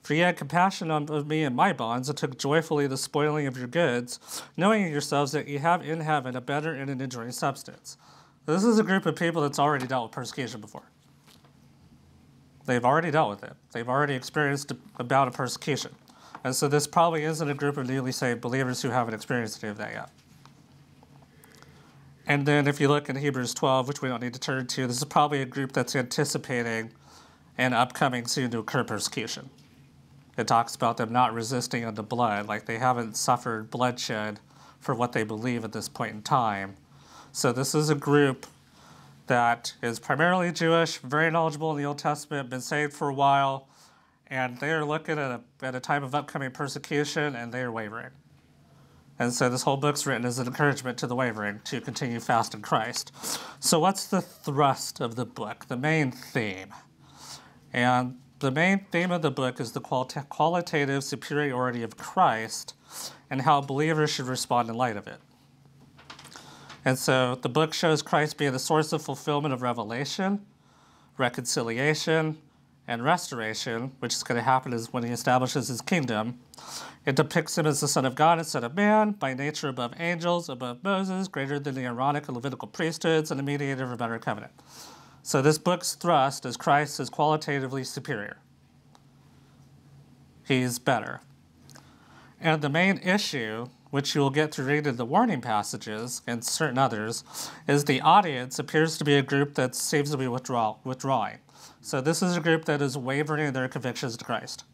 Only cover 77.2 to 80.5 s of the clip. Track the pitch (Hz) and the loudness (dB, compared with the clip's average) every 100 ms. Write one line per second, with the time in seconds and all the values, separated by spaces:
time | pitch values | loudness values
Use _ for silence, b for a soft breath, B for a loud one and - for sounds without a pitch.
77.2 | 147 175 165 - 156 143 147 - 131 127 | 2 2 0 0 0 2 2 2 0 4
78.2 | 156 165 160 143 117 165 208 214 214 208 | 4 6 2 -4 -4 0 4 4 4 0
79.2 | 135 131 143 151 147 127 120 120 170 175 | -4 -2 -4 -2 -4 -2 -6 -4 -4 -2
80.2 | 175 175 170 | 0 0 -2